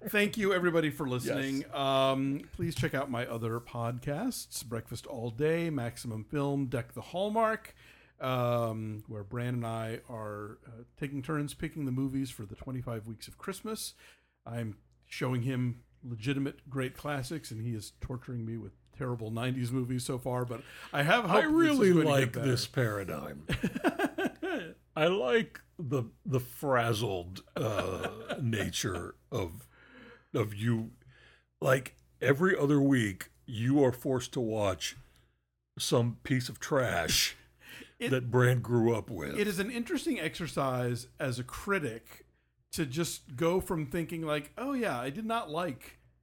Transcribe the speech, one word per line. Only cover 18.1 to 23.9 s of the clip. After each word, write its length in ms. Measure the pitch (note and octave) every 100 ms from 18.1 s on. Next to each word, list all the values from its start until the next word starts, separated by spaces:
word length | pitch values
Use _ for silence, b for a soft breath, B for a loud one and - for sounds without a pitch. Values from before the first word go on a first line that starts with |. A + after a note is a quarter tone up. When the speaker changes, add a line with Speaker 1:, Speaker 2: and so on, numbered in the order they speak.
| B2 B2 B2 A2+
Speaker 1:
me 100 | A2+
with 140 | A2 - _ -
terrible 340 | C3 A#2+ A2
nineties 400 | A2+ B2+ C3 A#2+
movies 340 | C3 B2 B2+ B2
so 120 | B2+
far, 280 | C3 B2+ B2
but 160 | A#2+ - B B
I 100 | D3
have 220 | C#3+ A3+ G#3+
hope 60 |
Speaker 2:
I 100 | G3+
Speaker 1:
this 40 | D#4
is 40 |
Speaker 2:
really 420 | D#4 E4 C#4+ G3+
Speaker 1:
going 40 | F3
to 60 |
get 60 | D#3
Speaker 2:
like 240 | C#3 B2+
Speaker 1:
better. 140 | B2 C3+
Speaker 2:
this 200 | B2 -
paradigm. 760 | - A#2 G#2 F#2 D#2 - C#2+ D2+
Speaker 1:
<laughs> 1400 | - - - -